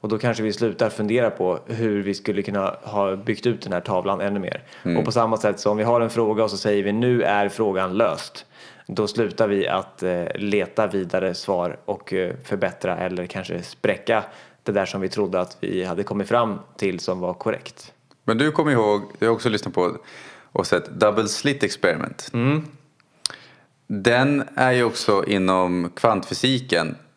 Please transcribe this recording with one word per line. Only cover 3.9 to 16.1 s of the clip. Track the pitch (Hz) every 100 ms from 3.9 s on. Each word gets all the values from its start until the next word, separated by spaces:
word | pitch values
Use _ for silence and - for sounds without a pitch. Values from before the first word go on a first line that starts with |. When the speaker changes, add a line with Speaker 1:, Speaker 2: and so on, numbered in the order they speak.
| 92 92 98
Speaker 1:
ännu | 101 101
mer. | 92 - - -
Speaker 2:
Mm. | 90 85
Speaker 1:
Och |
på | 117
samma | 113 113 110
sätt, | 107 98
så | 104
om | 104
vi |
har | 110 120
en | 113
fråga | 117 110 107
och | 110
så | 98
säger | 107 104
vi, | 101
"Nu | 107 123 120
är | 82 104 101
frågan | 101 107 92 95 98
löst." | 110 78 - - - - - - -
Då | 95 104
slutar | - 107 90 110
vi | 101 -
att, | 95 92 -
eh, | 92 87 85
leta | - 101 104 90 - 104
vidare | 98 90 92 92
svar | 90 - 92 87 -
och, | - 98 -
eh, | 95 90 87
förbättra | - 101 95 90 95 85
eller | 90 90 87
kanske | 98 90 87
spräcka | 87 - 104 104 - 110 - - - _
det | -
där | 101 95
som | 101
vi | 92
trodde | 107 98 92
att | 90 -
vi | 95 92
hade | 92 87
kommit | 98